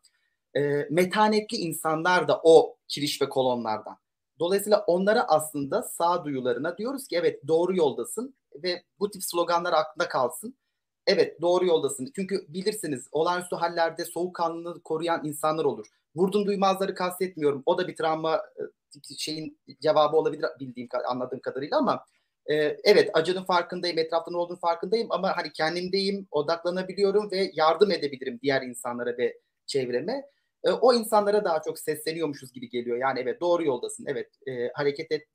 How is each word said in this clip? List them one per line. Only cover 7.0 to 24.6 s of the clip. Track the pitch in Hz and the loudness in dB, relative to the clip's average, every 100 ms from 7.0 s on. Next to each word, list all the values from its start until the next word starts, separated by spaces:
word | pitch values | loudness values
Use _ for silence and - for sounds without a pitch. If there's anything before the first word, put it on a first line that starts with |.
| - | -6
ki | 170 | 0
evet | 165 - 135 | 0 -2 0
doğru | 160 180 185 | 2 2 2
yoldasın | 151 123 113 - 262 - _ 143 | 2 0 -6 -6 -8 -12 _ -10
ve | 180 175 - _ | -8 -8 -10 _
bu | 202 | -6
tip | 196 | -6
sloganlar | - 175 170 175 175 | -4 -2 2 0 2
aklında | 160 156 - 165 | 2 0 -2 -2
kalsın. | 147 123 - 226 - _ _ _ _ - | 0 0 -2 -12 -16 _ _ _ _ 0
Evet | 190 - - | 4 2 2
doğru | 170 180 180 | 2 4 4
yoldasın. | 165 - - 127 - | 2 2 -4 -8 -6
Çünkü | 190 196 - | -4 -4 -6
bilirsiniz | 151 190 208 165 131 - | -6 -4 -4 -6 -6 -4
olağanüstü | 147 165 180 180 175 | -2 0 0 -4 -2
hallerde | 170 170 165 160 165 | -2 0 -2 -2 -8
soğukkanlılığı | - 180 180 170 165 170 175 | -4 -4 -2 -2 -2 -8 -12
koruyan | - 160 165 165 143 | -6 -4 -2 -2 -4
insanlar | 143 156 156 147 | -4 -2 0 0
olur. | 113 - _ _ - | -2 -10 _ _ 0
Vurdum | 196 208 196 | 2 2 0
duymazları | 202 190 190 190 190 | 2 2 2 -2 -2
kastetmiyorum. | 180 180 185 170 147 135 135 | -4 -4 -6 0 0 0 0
O | 180 | 0
da | 175 | 0
bir | - | -2
travma, | 156 160 160 160 - - - - _ 143 - | -2 0 0 -2 -2 -10 -12 -12 _ -20 -18
e, | 147 | -10
şeyin | - 156 151 - _ 131 | -8 -8 -10 -14 _ -2
cevabı | 156 151 151 156 | 2 4 4 4
olabilir | 151 151 151 - | 2 -2 -6 -6
bildiğim | 131 120 120 | -12 -12 -8
ka-, | 123 | -6
anladığım | - 127 127 127 | -4 -4 -4 -6
kadarıyla | 127 123 147 294 | -8 -6 -2 0
ama, | 240 127 - _ _ _ - | 0 -2 -6 _ _ _ -4
e, | 151 151 147 | 0 0 2
evet | - 180 - | 6 6 6
acının | 165 165 185 | 4 2 -2
farkındayım, | 185 175 175 180 175 160 | 2 0 0 -4 -2 -2
etrafta | 160 165 165 | 0 0 -2
ne | 175 | -4
olduğunu | 175 | -4
farkındayım | 175 | -4